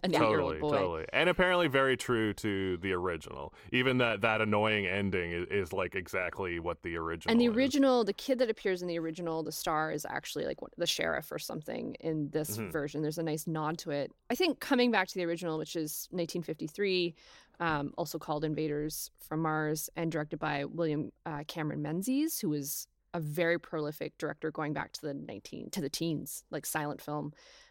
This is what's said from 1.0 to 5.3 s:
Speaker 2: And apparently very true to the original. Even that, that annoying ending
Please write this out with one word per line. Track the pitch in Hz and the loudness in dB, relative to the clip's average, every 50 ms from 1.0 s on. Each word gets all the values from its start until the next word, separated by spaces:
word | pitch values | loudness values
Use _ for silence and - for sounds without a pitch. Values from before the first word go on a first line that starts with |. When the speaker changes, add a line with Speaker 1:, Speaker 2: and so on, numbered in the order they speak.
| - - - | -4 0 2
Speaker 2:
And | 131 156 180 | 4 4 6
apparently | 170 - 185 180 180 175 175 151 | 6 6 4 6 6 6 4 6
very | 131 139 135 131 131 | 6 6 6 6 4
true | 123 - - 123 113 110 107 98 | 2 2 2 2 4 4 2 0
to | - - 107 98 98 95 95 90 85 | 0 0 0 2 2 2 0 0 0
the | 87 98 92 | 0 0 0
original. | 87 90 92 85 80 - - - 67 73 78 - - - - | 2 2 0 -2 -2 -6 -8 -10 -10 -10 -10 -12 -16 -6 0
Even | - 127 127 135 127 127 | 2 4 4 4 4 4
that, | 123 117 110 98 | 4 4 4 4
that | 98 113 110 110 | 4 4 4 4
annoying | 110 107 104 104 107 110 107 104 98 90 | 4 4 4 4 4 4 4 2 2 2
ending | 92 101 101 98 92 92 87 85 | 2 2 2 2 2 0 0 0